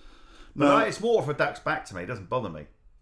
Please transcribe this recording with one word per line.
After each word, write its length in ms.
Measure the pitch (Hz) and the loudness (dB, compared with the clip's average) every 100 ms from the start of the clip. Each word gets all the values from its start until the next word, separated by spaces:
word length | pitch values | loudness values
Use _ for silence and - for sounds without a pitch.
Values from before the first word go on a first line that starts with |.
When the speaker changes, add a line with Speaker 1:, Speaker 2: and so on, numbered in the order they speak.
| - - - - - | -20 -20 -20 -20 -12
Speaker 1:
No. 140 | - 143 | 0 4
Speaker 2:
But 60 | 147 | 4
I, 100 | 220 | 2
it's 120 | - | 0
water 260 | 220 196 127 | 2 2 2
for 80 | |
ducks 260 | 143 147 - | 0 0 0
back 240 | - 127 - | -4 -4 -6
to 80 | |
me. 100 | 92 | -10
It 20 | 90 | -8
doesn't 240 | 117 92 | -8 -4
bother 180 | 127 107 | -4 -4
me. 180 | 78 76 _ - _ | -10 -16 _ -20 _